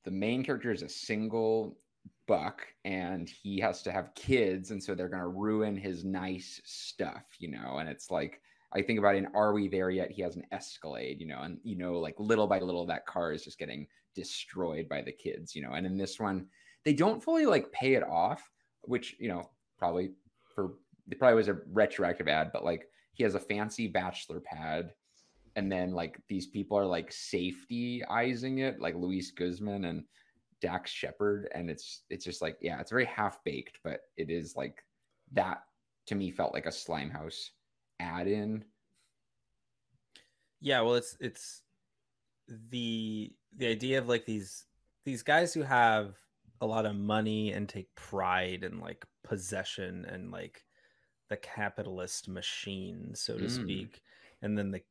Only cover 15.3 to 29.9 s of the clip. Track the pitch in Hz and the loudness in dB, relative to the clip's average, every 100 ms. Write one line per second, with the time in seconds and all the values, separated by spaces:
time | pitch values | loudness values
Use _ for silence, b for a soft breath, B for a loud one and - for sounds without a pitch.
15.3 | - 80 78 65 69 92 95 98 - 107 | -6 -8 -8 -4 -2 -2 0 -2 -2 0
16.3 | 95 92 b b b 151 143 180 226 - | 0 -4 b b b 2 6 6 4 2
17.3 | 330 294 165 - - 131 127 - 82 92 | 4 6 6 4 0 4 4 4 4 4
18.3 | 151 - _ _ _ - 123 - - 113 | 2 -8 _ _ _ -2 -2 -2 -6 -4
19.3 | 87 85 _ _ _ 87 87 92 - _ | -2 -6 _ _ _ 2 2 0 -6 _
20.3 | _ _ - 92 - _ _ - - 127 | _ _ -4 -4 -4 _ _ -12 6 8
21.3 | 113 101 95 - 95 101 - 87 90 78 | 8 6 2 0 4 4 6 2 2 4
22.3 | 76 80 - - 85 - b b - 113 | 4 4 0 0 0 -4 b b 2 4
23.3 | 98 - 104 107 - 110 90 92 - - | 4 0 -2 -2 -2 0 0 0 -6 -8
24.3 | 82 - 78 80 78 87 - b b b | -10 -8 -8 -4 -2 -4 -10 b b b
25.3 | _ _ - 98 92 90 90 82 - _ | _ _ -4 0 0 0 0 -4 -8 _
26.3 | 98 92 104 98 101 98 85 80 - - | -6 -4 -6 0 2 4 2 -2 -10 -2
27.3 | 92 90 90 - 120 120 120 - 110 123 | 0 0 -4 -8 -4 -4 -4 0 2 2
28.3 | 123 127 131 135 - 82 85 90 95 90 | 0 -2 0 0 0 -2 0 0 -2 -4
29.3 | - 90 90 104 101 87 | -2 -2 -2 -4 -2 -2